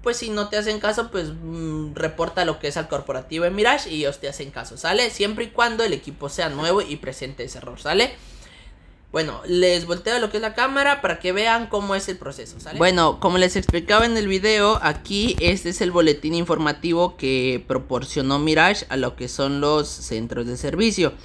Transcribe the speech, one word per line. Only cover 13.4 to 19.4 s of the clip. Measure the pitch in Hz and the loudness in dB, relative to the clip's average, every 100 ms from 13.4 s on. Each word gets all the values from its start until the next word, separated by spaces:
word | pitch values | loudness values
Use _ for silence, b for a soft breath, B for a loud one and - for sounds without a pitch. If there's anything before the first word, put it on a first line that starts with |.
| 180 190 | 4 4
explicaba | - 170 170 208 233 | 2 2 4 4 4
en | 226 | 2
el | 202 | 0
video, | 190 208 214 208 220 | 2 2 4 4 4
aquí | 156 151 - 202 233 - | 2 0 -2 0 0 2
este | 175 190 - | 2 2 -2
es | 185 | -2
el | 180 | 2
boletín | 175 160 147 151 | 4 4 4 0
informativo | 170 170 160 151 147 175 170 175 - | -2 0 0 0 0 0 2 0 0
que | 135 131 131 123 - | -2 0 0 -2 -2
proporcionó | 131 - 123 135 147 135 143 | -4 -2 -4 -2 -2 0 2
Mirage | 156 156 175 202 - | 2 4 4 2 -4
a | 135 | -4
lo | 123 - | -4 -4
que | 123 | -8
son | - | -4